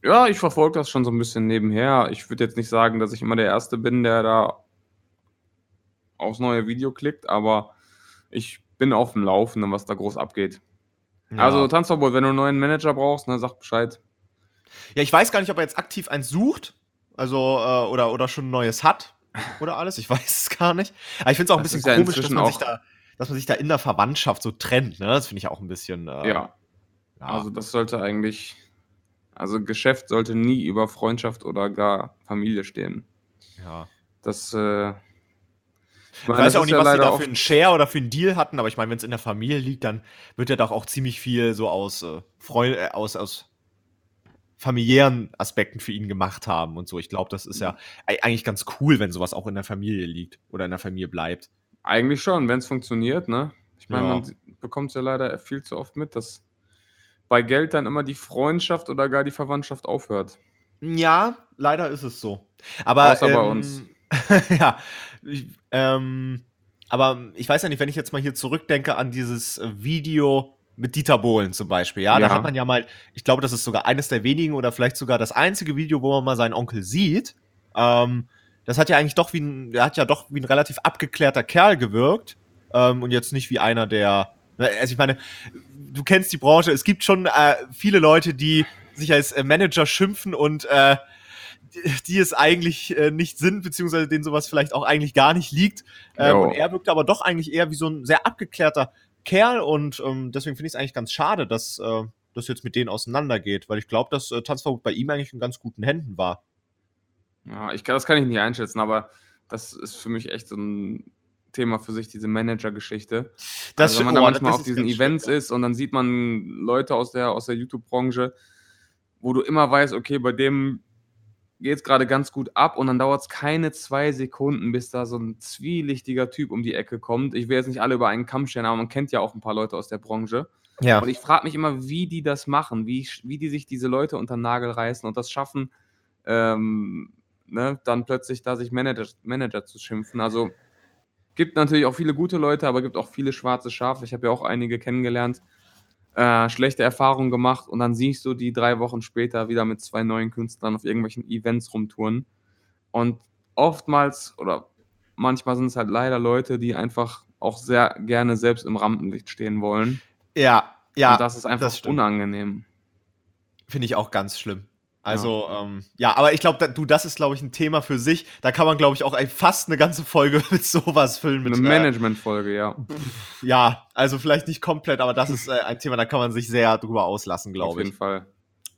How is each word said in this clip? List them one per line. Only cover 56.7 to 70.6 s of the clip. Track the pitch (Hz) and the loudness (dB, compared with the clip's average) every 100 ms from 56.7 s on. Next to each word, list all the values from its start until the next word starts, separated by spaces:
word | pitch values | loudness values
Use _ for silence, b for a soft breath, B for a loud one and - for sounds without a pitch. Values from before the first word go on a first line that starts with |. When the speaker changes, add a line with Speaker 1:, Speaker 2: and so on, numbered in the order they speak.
| _ _ _ _ _ _ | _ _ _ _ _ _
Speaker 1:
bei | 120 | 2
Geld | 117 135 160 | 4 2 2
dann | 160 139 | -2 -2
immer | 147 | -4
die | 135 | -6
Freundschaft | 135 - - 143 170 - 170 - | -10 -10 -2 0 0 -2 -4 -4
oder | 139 139 | -2 0
gar | 139 | 0
die | 139 | -2
Verwandtschaft | 139 139 143 139 135 - | -6 -6 -6 -6 -12 -6
aufhört. | 131 - 101 92 - _ _ _ _ | -6 -4 -6 -6 -12 _ _ _ _
Speaker 2:
Ja, | 156 165 165 165 220 240 _ - | -6 0 4 4 4 -2 _ -2
leider | 143 156 165 | 0 0 -2
ist | 135 | -6
es | 131 - | -10 -10
so. | 110 98 _ _ B B - | -10 -10 _ _ B B 4
Aber, | 123 143 | 8 8
Speaker 1:
Außer | 131 139 | 8 6
bei | 139 | 4
Speaker 2:
ähm, | 104 | 4
Speaker 1:
uns. | 110 123 135 - _ _ | 0 -4 -10 -18 _ _
Speaker 2:
<laughs> | 147 - 202 - 175 | -4 6 4 6 4
ja, | 151 - B B B B | 4 2 B B B B
ich, | - 143 123 - _ | -12 -12 -12 -20 _
ähm, | 127 131 135 131 131 131 127 _ _ _ _ _ | 0 2 2 -2 -8 -8 -10 _ _ _ _ _
aber | 123 131 123 120 85 | 2 2 2 -8 -12
ich | 117 | 0
weiß | 147 | 0
ja | 185 | 0
nicht, | 139 | -4
wenn | 143 | -4
ich | 147 | -4
jetzt | 143 | -6
mal | 143 | -6
hier | 139 127 | -6 -6
zurückdenke | 131 156 - 143 135 123 | -6 -6 -2 -2 0 -2
an | 127 | -2
dieses, | 123 120 120 - - | -4 -4 -6 -6 -8
äh, | 113 104 | -10 -8
Video | 117 160 147 156 143 135 135 _ | -6 -4 -2 2 4 2 0 _